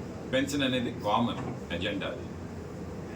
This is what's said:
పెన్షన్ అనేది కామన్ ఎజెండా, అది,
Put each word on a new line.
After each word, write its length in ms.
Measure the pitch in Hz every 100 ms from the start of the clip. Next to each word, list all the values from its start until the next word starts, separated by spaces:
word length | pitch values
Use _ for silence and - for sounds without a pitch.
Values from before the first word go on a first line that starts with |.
| - - -
పెన్షన్ 300 | 135 - 147 135
అనేది 240 | 127 - - 147
కామన్ 360 | 110 120 - - - - 85
ఎజెండా, 340 | 101 98 80
అది, 140 | - - - - - - - - - -